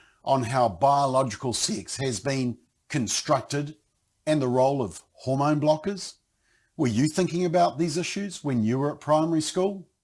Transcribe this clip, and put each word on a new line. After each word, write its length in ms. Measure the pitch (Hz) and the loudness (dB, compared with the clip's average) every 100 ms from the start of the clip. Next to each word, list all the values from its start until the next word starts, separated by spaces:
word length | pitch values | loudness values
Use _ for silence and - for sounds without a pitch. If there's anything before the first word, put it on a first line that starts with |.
| _ _ | _ _
on 200 | - 135 | 0 0
how 260 | 113 131 117 | 0 2 0
biological 800 | 87 139 143 139 127 131 101 127 | 2 2 4 2 2 0 -4 -6
sex 460 | 110 - 110 92 - | -2 -2 -4 -8 -6
has 240 | 135 107 | -4 -4
been 380 | 143 135 123 110 _ _ _ | -4 -2 -2 -6 _ _ _
constructed 880 | 143 107 - - 135 - 143 147 - _ _ _ _ 156 | -4 -2 -4 0 -2 0 -6 -6 -12 _ _ _ _ -2
and 160 | 151 | 0
the 60 | 127 | 2
role 340 | 127 135 143 | 4 4 2
of 200 | 101 - _ | -4 -6 _
hormone 480 | _ 131 135 147 151 | _ -4 0 2 2
blockers? 540 | 151 151 196 196 - - _ _ _ _ _ - | 2 2 0 -6 -10 -16 _ _ _ _ _ -2
Were 100 | 131 | 0
you 220 | 110 151 | 2 2
thinking 340 | 185 170 165 | 2 -2 0
about 340 | 180 175 175 139 | 0 2 2 2
these 200 | 170 156 | -2 -2
issues 440 | 170 196 202 - | -4 -6 -8 -6
when 220 | 147 123 | -2 0
you 160 | 110 127 | 2 2
were 120 | 147 | -2
at 100 | 120 | -4
primary 400 | 147 156 160 160 | 2 2 4 0
school? 480 | 156 185 190 196 - _ | 0 0 -2 -2 -14 _